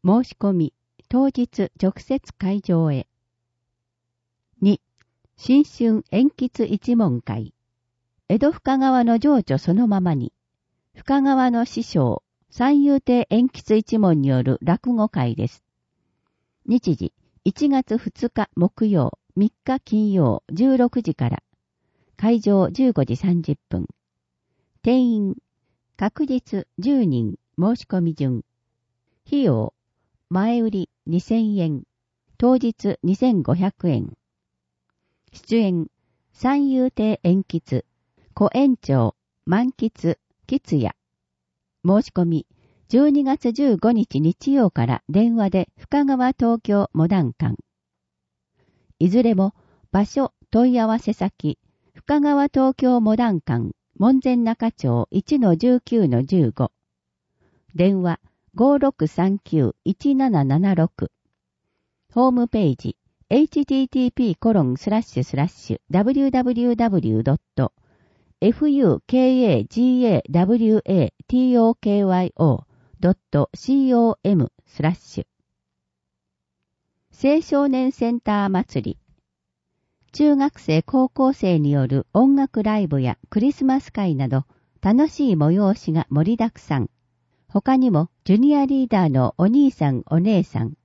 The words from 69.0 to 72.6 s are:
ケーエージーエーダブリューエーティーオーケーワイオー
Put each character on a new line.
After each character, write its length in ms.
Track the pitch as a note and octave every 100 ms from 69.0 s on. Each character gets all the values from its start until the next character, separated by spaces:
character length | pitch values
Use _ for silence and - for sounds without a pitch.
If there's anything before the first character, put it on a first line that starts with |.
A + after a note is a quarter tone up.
| -
ケ 240 | B3 B3+
ー 260 | B3+ A#3 B2+
エ 40 |
ー 60 | G2+
ジ 100 | A3+
ー 260 | B3 B3+ A#3+
エ 180 | F3 -
ー 20 |
ダ 140 | E3+
ブ 140 | F#3 A#3
リ 100 | A3
ュ 80 | G#3+
ー 20 |
エ 300 | - F#3+ B2+ _
ー 60 | -
テ 80 | B3+
ィ 160 | B3+
ー 100 | A#3+
オ 120 | A3+
ー 40 | A#3+
ケ 240 | G#3+ G3+
ー 20 | G3
ワ 180 | F3+
イ 100 | F#3 -
オ 220 | D#3+
ー 40 | A2+